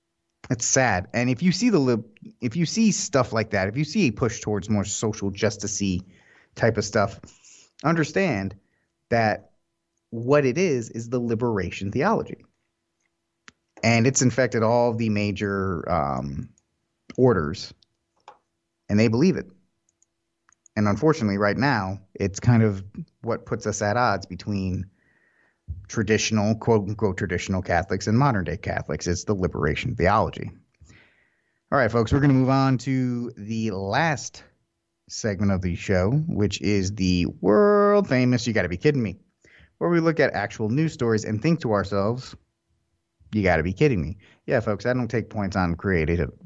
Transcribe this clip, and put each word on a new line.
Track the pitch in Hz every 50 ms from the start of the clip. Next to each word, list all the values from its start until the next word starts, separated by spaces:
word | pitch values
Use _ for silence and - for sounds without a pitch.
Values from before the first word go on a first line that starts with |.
| _ _ _ _ _ _ _ _ - -
it's | 127 110 -
sad. | - - 131 131 117 98 90 87 - -
And | 117 123 127
if | 131 117 170
you | 185
see | - - 233 247
the | 202 160
lib-, | 135 127 120 107 - - - _ - - - _
if | 123 123 -
you | 170 165
see | - - 214 226 214 170
stuff | - - - - 139 117 - 107
like | 113 110 -
that, | - 98 95 98
if | 107
you | 139 156
see | 151 - 220 185 127
a |
push | 98 - 127 113 - -
towards | - 110 104 101 92 107
more | 107 104 92
social | 107 - - - 107 104 - 98 101
justice-y | 95 98 113 104 101 - 104 98 - - 101 95 92 95 - - - - _ _ _ _ _ _ _
type | - - 117 113 104
of | 101
stuff, | - - 110 101 - - - - - - _ _ - - - - _ _ - -
understand | 151 165 165 151 - - 190 196 175 120 98 98 101 - - _ _ _ _ _ _ _ _ _ _
that | 120 117 113 107 95 - - _ _ _ _ _ _ _ _ _ _ _ _ _
what | - 117 117 127 143 147 139
it | 127 117 165
is, | 190 180 139 123 110 110
is | - 117 117 117
the | 127 127
liberation | 120 117 113 110 123 120 110 98 95 - - - 98 101
theology. | 104 120 151 208 220 - - - - - - _ _ _ _ _ _ _ _ _ _ _ _ _ _ _ _ _ _ _ _ - _ _ _ _ _ - -
And | 113 117 117 113 135
it's | 127 -
infected | 131 123 113 - 131 117 - 117 110
all | 110 120 120 120 120 113
the | 110 117 110
major, | 104 104 104 104 98 95 107 101 98 98 95 98 90 76 - -
um, | 87 82 69 71 67 64 69 71 69 87 - - - _ _ _ _ _ _ _ _ _ _ _ - -
orders, | 127 127 113 90 76 71 92 - - - - _ _ _ _ _ _ _ _ _ _ - - _ _ _ _ _ _ _ _ _ _ -
and | 101 104
they | 113 120
believe | 110 117 160 190 143
it. | - - - - _ _ _ _ _ _ _ _ _ _ _ _ _ _ _ _ _ _ _ _ _ _ _ _ 110
And | 104 104
unfortunately, | 98 - 151 156 147 - 113 104 98 98
right | 104 101 101 -
now, | 123 143 131 107 95 92 98 98 - _ _
it's | - 98 98 95 -
kind | - 123 120 113 113
of | 107 98 95 98 101 - - 160 - _ _
what | - 113 110 - -
puts | - 127 110 - 107
us | 98 -
at | 107 104 107 120
odds | 123 117 101 92 95
between | - 92 87 - 107 104 98 95 92 90 92 92 95 _ _ _ _ _ _ _ _ _ _ _ _ _ _ _ - - - - -
traditional, | - 117 107 95 110 104 - - 113 107 101 107 110
quote | 110 - - 113 107 98 98
unquote, | 107 - 110 98 95 -
traditional | 107 92 90 85 - - 98 92
Catholics | 87 - 90 85 - - 92 87 - 113
and | 107 120
modern | 143 143 117 98 87
day | - 82 -
Catholics. | - - 87 98 - - 73 - - 85
It's | 87 87 -
the | - 107
liberation | 92 90 82 - - 73 78 73 - - 123 120
theology. | - 82 92 104 110 92 76 - - - - - - _ _ _ _ - - - - - _ _ _ _ _ _ _ _ _ _ _ _ _
All | - 143
right, | 123 104
folks, | 113 120 113 110
we're | - 143
gonna | 139 147 135
move | 131 131 127
on | 135 135 135 135 131 117
to | - 139 131 131 127 123 123 120 120 120 - -
the | 101 107 113 113 110 110
last | 95 95 98 98 104 135 165 165 147 110 - - - - - _ _ _ _ _ _ _ _ _ _ _ _ _
segment | - - - 110 101 92 104 98
of | 98 90
the | 92 90 85
show, | - - - 98 90 90 104 131 151 156 170
which | - 98 104 98 - -
is | - 98 104 98 92 98 104
the | 107 95 90 90 87 85 60 - -
world | 180 185 208 208 208 208 104 - 208 202 208 202 202 -
famous | 135 127 127 123 123 117 - 123
You | 104
Gotta | 107 90 80
Be | 90 87
Kidding | - 151 143 131 113
Me, | 92 - - _ _ _ _ _ _ _ - - _ _ _
where | - 170
we | 175 165
look | 165 165 156 156
at | 139 110 -
actual | 92 104 101 - - 113 104
news | 120 147 160 156 -
stories | - 123 113 113 107 -
and | - 107 104
think | - 156 170 -
to | - 117 107
ourselves, | 101 95 95 101 101 98 107 120 123 - - - - _ _ _ _ _ _ _ _ _ _ _ _ _ _ _ _ _ - -
"You | 107 95
gotta | 90 85 80 76
be | 92 95
kidding | - 151 151 123 90
me." | 73 80 - - - - _ _ _
Yeah, | - 147 120
folks, | 104 113 104 95 -
I | 123 127
don't | 127 123 110
take | - 113 104 -
points | - 110 101 95 101 98
on | 90 85 82
creative, | 80 - 101 95 82 78 76 85 87 78 - - - -